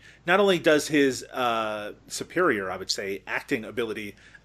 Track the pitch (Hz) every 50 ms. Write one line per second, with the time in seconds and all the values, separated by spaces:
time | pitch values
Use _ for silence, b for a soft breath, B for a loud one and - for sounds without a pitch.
0 | b b b b - 170 180 202 202 196 185 160 139 165 151 147 - - 156 143
1 | 139 135 120 - - - - 131 127 120 113 113 110 107 107 104 104 104 - -
2 | - - - - 113 - - 165 185 160 113 101 95 92 92 92 92 - - 117
3 | 101 98 98 90 - 110 117 131 - - 143 113 110 104 107 123 117 110 101 110
4 | 104 101 b b b b b b